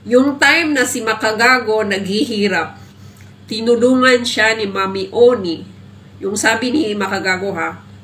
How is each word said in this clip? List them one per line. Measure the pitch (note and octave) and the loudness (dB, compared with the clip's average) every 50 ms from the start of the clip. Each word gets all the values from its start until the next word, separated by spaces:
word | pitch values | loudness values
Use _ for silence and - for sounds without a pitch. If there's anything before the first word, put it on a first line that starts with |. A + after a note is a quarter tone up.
| - G3+ | -2 2
yung | A#3 B3+ C4+ C#4+ C4+ - | 2 4 4 2 2 2
time | D4 C#4 D4+ E4 E4+ D#4 D4 | 2 2 4 2 2 0 0
na | C4+ B3 B3 | 0 0 -2
si | - B3 A3 | -2 -4 -4
Makagago | A3 A3 A3 - A3 A3 G#3+ A#3 B3 B3+ B3+ A3+ G#3+ A3 A3 G#3+ | -4 -2 -2 -2 -2 0 2 2 4 2 2 2 0 0 0 0
naghihirap, | G3+ G3 F#3+ G3 F3+ G3 G#3+ C#4+ - A3+ G#3 G3+ G3+ F#3 E3+ D#3 - - - - - - - - - - - - - - - - - | -2 -2 -4 -4 -2 -2 -2 -2 -2 -2 -2 0 0 0 -2 -4 -4 -8 -14 -20 -20 -20 -20 -20 -20 -20 -20 -20 -20 -20 -20 -14 -10
tinulungan | A3+ A3 A3+ A#3 A#3+ A3+ A#3 B3+ C4 B3+ B3+ B3+ B3 A#3+ A#3+ | -8 -4 0 0 2 4 4 2 4 4 4 4 4 2 2
siya | A#3 - A#3 G#3+ A3 A3 | -2 -2 0 0 0 0
ni | A3 G#3+ G3 | 0 -4 -4
Mami | G3 G3 F#3+ F#3+ F#3+ G3 F#3 - | -4 -4 -4 -4 -4 -6 -6 -4
Oni. | - G#3+ A#3+ A#3+ B3 G#3 F#3+ F3 D#3+ - - - - - - - - - - - - - - | 2 4 4 4 4 2 0 -4 -6 -8 -10 -14 -20 -20 -20 -20 -20 -20 -20 -20 -16 -10 -8
Yung | F#3+ G#3 G#3 | -6 -4 -2
sabi | - A3 A3+ A3+ B3 B3 | 0 0 0 0 -2 -2
ni | A#3 - - G#3+ G#3 | -2 0 -2 -2 -2
Makagago, | G#3 G3 F#3+ G3+ F#3+ E3 F#3+ F#3 F3+ F#3+ G3+ F3+ | -4 -4 -4 -4 -4 -2 -2 -2 -2 -4 -6 -6
ha, | E3 E3 E3 E3 - - - - - | -6 -6 -6 -8 -10 -16 -20 -20 -20